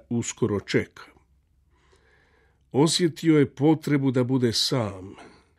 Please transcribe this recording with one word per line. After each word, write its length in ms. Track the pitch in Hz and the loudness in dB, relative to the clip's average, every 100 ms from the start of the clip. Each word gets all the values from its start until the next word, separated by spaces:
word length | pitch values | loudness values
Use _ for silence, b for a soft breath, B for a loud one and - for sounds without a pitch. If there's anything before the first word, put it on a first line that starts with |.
| - | -4
uskoro 500 | 120 - - 110 98 | -4 -4 -4 -2 -2
čeka. 440 | - 120 - - - _ _ _ _ _ _ _ _ _ _ _ _ _ _ _ _ | -2 -2 -2 -10 -20 _ _ _ _ _ _ _ _ _ _ _ _ _ _ _ _
Osjetio 680 | 123 156 - 170 - 165 151 | 2 2 2 -2 0 2 4
je 100 | 139 | 2
potrebu 640 | - 151 156 143 143 135 | 2 2 2 0 0 0
da 120 | 127 | 0
bude 300 | 123 131 120 | 0 0 0
sam. 640 | - - 135 104 95 95 - b b b | 0 -2 -2 -4 -8 -16 -18 b b b